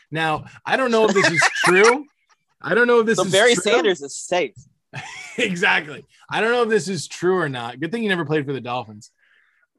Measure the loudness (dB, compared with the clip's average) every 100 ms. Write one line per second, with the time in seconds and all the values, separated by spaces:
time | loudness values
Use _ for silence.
0 | _ -4 -2 -4 -8 -14 -4 -2 0 2
1 | 2 4 2 4 0 2 2 6 6 4
2 | -2 _ _ _ _ _ -2 2 4 4
3 | 4 2 2 4 4 4 2 2 2 -2
4 | -6 -12 -4 -4 -4 -8 -20 _ _ -18
5 | -16 -16 -14 -6 -4 -2 0 0 -4 -14
6 | -20 _ -8 -4 0 0 2 0 0 -8
7 | -8 -4 0 0 -2 -6 -10 -8 -8 -4
8 | -2 -2 -2 -2 -2 -6 -6 -8 -10 -16
9 | -20 _ _ _ _ _ _